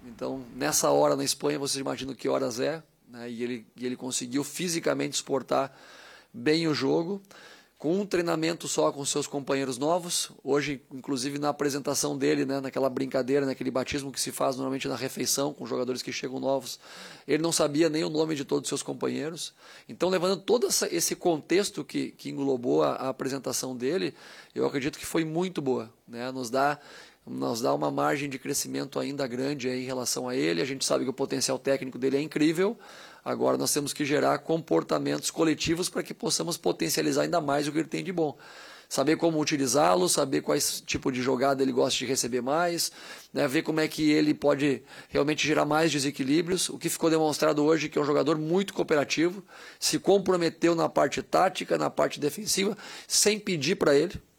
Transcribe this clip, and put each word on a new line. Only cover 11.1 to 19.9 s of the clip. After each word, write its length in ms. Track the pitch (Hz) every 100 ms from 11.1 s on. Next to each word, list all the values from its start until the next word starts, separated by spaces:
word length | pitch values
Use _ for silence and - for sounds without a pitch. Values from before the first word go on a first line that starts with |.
| 139 131 143
na 120 | 147
apresentação 680 | 143 147 139 139 139 147 143
dele, 280 | 139 147 139
né, 140 | 139
naquela 300 | 135 135 135
brincadeira, 560 | 127 135 131 127 143 135
naquele 240 | 127 131
batismo 420 | 127 127 147 139
que 80 | -
se 120 | -
faz 240 | - 139 131
normalmente 320 | 135 135 139
na 80 | 127
refeição 580 | 131 - 123 - 143
com 120 | 147 123
jogadores 360 | 127 123 127
que 100 | -
chegam 280 | 127 139 131
novos, 400 | 131 135 123 - - - - - -
ele 160 | 151
não 80 | 165
sabia 380 | 156 156 147 165
nem 140 | 151
o 60 | 175
nome 240 | 156 160
de 120 | 151 139
todos 180 | 143 139
os 40 |
seus 120 | 139
companheiros. 720 | - 135 131 127 147 165 - _ - -
Então, 200 | -